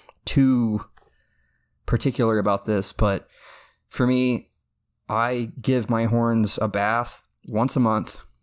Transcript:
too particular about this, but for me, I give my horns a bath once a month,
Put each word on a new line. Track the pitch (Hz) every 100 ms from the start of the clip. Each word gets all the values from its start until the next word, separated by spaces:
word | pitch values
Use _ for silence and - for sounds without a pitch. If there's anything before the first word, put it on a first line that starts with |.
| _ - -
too | 139 135 123 113 107 - _ _ _ _ _ _ _ _ _ -
particular | 117 139 127 113 107
about | 101 101 -
this, | 104 -
but | - 104 98 - _ - - _ _ _
for | - 127
me, | 127 127 117 - _ _ _ _ _ -
I | 110 123 123 113 -
give | 131 127 110
my | 113 113
horns | 117 117 113 104 -
a | 107
bath | 101 104 117 123 - _ _ -
once | 110 131 139
a |
month, | 113 107 - - - _